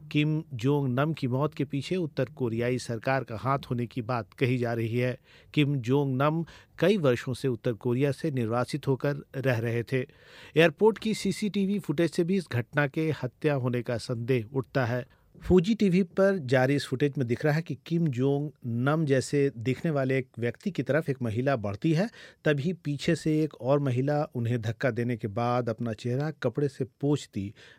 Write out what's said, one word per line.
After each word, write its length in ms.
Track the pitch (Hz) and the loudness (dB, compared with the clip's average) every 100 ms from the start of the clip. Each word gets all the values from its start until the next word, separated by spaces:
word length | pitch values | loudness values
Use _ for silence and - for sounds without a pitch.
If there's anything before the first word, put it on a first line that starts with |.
| - | -4
किम 320 | 147 151 156 - | 0 2 0 -4
जोंग 460 | 131 127 147 139 123 | -4 0 2 2 0
नम 140 | 156 | 0
की 140 | 151 131 | 0 -2
मौत 260 | 127 151 | 0 -2
के 120 | - 151 | -2 -4
पीछे 300 | 143 - 185 | -4 -4 -4
उत्तर 300 | 160 - 127 | -4 -2 -4
कोरियाई 520 | - 123 113 120 127 | -2 -2 0 0 -2
सरकार 460 | - 117 131 135 | -4 -6 -2 -2
का 140 | 123 107 | -2 -6
हाथ 220 | 120 135 - | -2 -2 -2
होने 180 | 120 120 | -4 -4
की 140 | - | -6
बात 320 | 113 123 107 | -4 -4 -6
कही 240 | - 127 127 | -2 0 0
जा 160 | 117 | -2
रही 240 | 117 113 120 | -2 -2 0
है। 200 | 123 120 _ - - | -2 -4 _ -20 -6
किम 220 | - 143 143 | 0 2 0
जोंग 460 | 117 139 139 127 | 2 2 2 2
नम 240 | 147 165 160 - - - | 2 0 -4 -10 -20 0
कई 180 | 165 208 | 2 4
वर्षों 360 | 143 120 - | 2 2 -2
से 140 | 120 139 | -4 -2
उत्तर 260 | 117 127 | -2 -2
कोरिया 380 | 104 123 123 143 | -2 -2 2 0
से 200 | 135 165 | 0 -4
निर्वासित 560 | 131 110 120 123 147 139 | -2 -2 -2 -2 -4 -2
होकर 280 | 131 143 143 - 135 | 0 0 -4 -8 -4
रह 240 | 131 117 | 0 0
रहे 240 | 117 117 | 0 -2
थे। 160 | 113 131 131 - - - - 147 | -2 -4 -4 -12 -20 -20 -4 4
एयरपोर्ट 400 | 170 - 214 208 | 4 6 4 4
की 160 | 220 | -2
सीसीटीवी 680 | 202 196 - 208 202 190 202 | -2 -2 -2 -2 0 0 -2
फुटेज 320 | - 151 170 | -2 0 0
से 120 | - | 2
भी 120 | 170 196 | 0 0
इस 120 | 165 | 0
घटना 360 | 120 - 147 143 | -4 -2 0 0
के 260 | - 160 139 | 0 -2 -2
हत्या 300 | 123 _ 151 | -4 _ 0
होने 280 | 139 123 120 | 0 0 -2
का 160 | 117 117 | -2 -6
संदेह 480 | - 117 117 127 107 | -4 -6 0 0 0
उठता 320 | 135 - 139 117 | -6 -2 0 0
है। 200 | 123 - _ _ - | -2 -6 _ _ -14
फूजी 320 | - 180 175 226 | 4 4 6 2
टीवी 280 | 202 175 | 4 4
पर 340 | 180 - 196 196 | 2 2 2 2
जारी 380 | 127 131 131 143 | 2 2 4 2
इस 120 | - | 0
फुटेज 260 | 127 147 139 | 0 0 0
में 100 | 120 | -2
दिख 180 | 120 156 | 0 0
रहा 80 | |
है 80 | 151 | 0
कि 160 | 165 139 - | -2 -10 -4
किम 220 | 170 165 | 0 0
जोंग 420 | 120 135 143 147 - 123 | 2 0 0 -2 -8 -6
नम 400 | 117 131 156 151 | -2 0 2 2
जैसे 460 | 135 - 147 139 117 | 2 2 2 0 0
दिखने 340 | 117 127 170 | -4 -2 0
वाले 260 | 143 131 135 | 0 0 0
एक 100 | 131 - | -2 -4
व्यक्ति 320 | 120 - 208 | -4 -4 -6
की 120 | - | -4
तरफ 260 | 123 143 160 | 0 0 0
एक 80 | 127 | -2
महिला 340 | 120 107 135 131 | -2 0 0 0
बढ़ती 380 | 101 98 160 | -2 -2 0
है, 160 | 160 226 - - - 156 | 2 0 -4 -20 -6 0
तभी 280 | 147 147 | 0 0
पीछे 420 | 180 147 143 - 165 | -4 -6 -4 0 0
से 280 | 160 156 | 2 0
एक 120 | 156 - | 0 -2
और 240 | 120 143 | 2 2
महिला 480 | 139 123 139 147 156 123 | 2 0 0 0 -2 -4
उन्हें 260 | 117 123 | -2 -2
धक्का 300 | 110 - 135 | -4 -2 -2
देने 260 | 113 120 117 | 0 -2 -2
के 100 | 110 | -4
बाद 420 | 101 120 123 117 | -2 0 0 -2
अपना 240 | 110 120 | -4 -4
चेहरा 380 | 110 123 123 151 | -6 -4 -2 -4
कपड़े 360 | 151 127 127 143 | -4 -4 0 -2
से 160 | - | -2
पोंछती 720 | 123 - 143 143 - 104 98 - - | -8 -2 0 0 -2 -8 -8 -10 -20